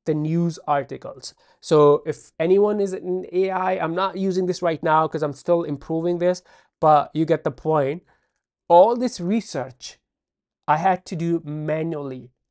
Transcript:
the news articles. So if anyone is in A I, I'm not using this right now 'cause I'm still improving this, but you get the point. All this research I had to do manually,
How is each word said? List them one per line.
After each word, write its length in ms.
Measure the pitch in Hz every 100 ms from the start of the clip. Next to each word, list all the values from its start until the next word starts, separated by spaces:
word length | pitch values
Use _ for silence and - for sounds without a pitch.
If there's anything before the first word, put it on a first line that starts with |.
| -
the 80 |
news 440 | 151 156 170 170 156 -
articles. 680 | 143 131 131 - - - - _ _
So 420 | - 156 147 147 160
if 260 | 143 - -
anyone 420 | 170 196 208 214
is 140 | 196
in 320 | 185 180 185 -
A 180 | 180 190
I, 220 | 185 185
I'm 220 | 190 165
not 220 | 170 196 190
using 300 | 196 180 180
this 160 | 175
right 200 | 175 156
now 240 | 160 156 160
'cause 160 | 156
I'm 120 | 147
still 280 | 135 - 170
improving 540 | 165 143 - 165 170 175
this, 240 | 175 180 - _ _ -
but 300 | 156 147 -
you 120 | 151 160
get 180 | 156
the 60 | 147
point. 520 | 123 156 156 135 170 - _ _ _ _ _ -
All 280 | 170 214 240
this 240 | 247 -
research 760 | 175 220 - 143 131 - - - _ _ _ _ _ _ -
I 120 | 156
had 260 | 185 180 -
to 100 | 170
do 260 | 170 170
manually, 840 | 147 151 151 160 165 156 143 127 120 _ _